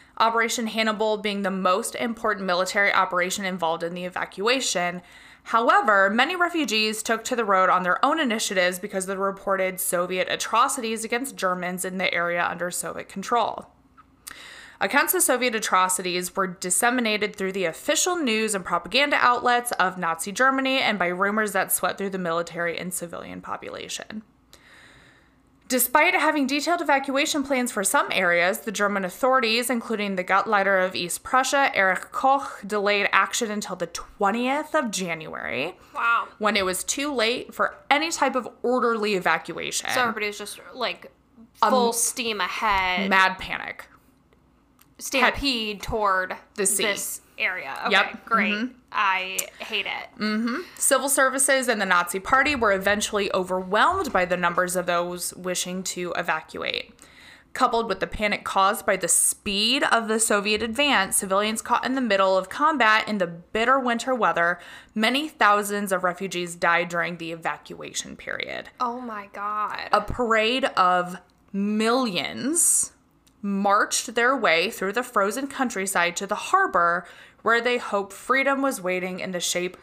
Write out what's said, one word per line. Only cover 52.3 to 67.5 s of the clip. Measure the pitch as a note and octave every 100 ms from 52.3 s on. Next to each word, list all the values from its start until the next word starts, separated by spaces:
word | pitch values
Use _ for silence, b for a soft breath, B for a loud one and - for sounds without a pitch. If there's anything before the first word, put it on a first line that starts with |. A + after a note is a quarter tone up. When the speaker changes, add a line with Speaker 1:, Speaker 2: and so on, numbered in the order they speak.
| C4 C#4
Speaker 1:
were | C#4+ A3+
eventually | F#3+ F#3+ G#3 - G#3 G3+
overwhelmed | - F3+ F#3 F#3 G#3+ C#4+ F#4+ D#4
by | G3
the | F3+ F3
numbers | F3 F3 F3+
of | F#3 F3
those | F3 F3 F3+ -
wishing | - F3+ F3+ F3+ F#3
to | F3+ - F3 -
evacuate. | F3 D#3+ - - - - - - B B B B B
Coupled | - B3+ A#3 A3
with | F#3+
the | E3+
panic | - G#3 G3+
caused | - G3 G3 A3 -
by | F#3+
the | E3+
speed | - - - G#3+ G3 A3 C4+
of | B3 A3+ G#3+
the | A3
Soviet | A3 G#3 G3 G#3
advance, | A#3 A3+ D4 A3 F#3+ -
civilians | G3 F#3+ G#3+ A3
caught | - A#3+
in | A#3+
the | C4+
middle | A#3+ G3 F#3+ F#3+
of | F#3
combat | - D4+ D4+ A3 G#3+ -
in | G#3
the | E3+
bitter | E3+ - A3 A#3+ C4+
winter | B3 A#3 -
weather, | B3+ F#3 E3+ E3+ F3+ B B B
many | G#3+ A3 C4 D#4
thousands | - G#3+ G#3 G3+ G3+ G3+
of | F#3
refugees | F3+ F3 G3 F3 F3 E3+
died | F3 E3+ F3
during | E3+ E3 F3
the | E3
evacuation | E3 E3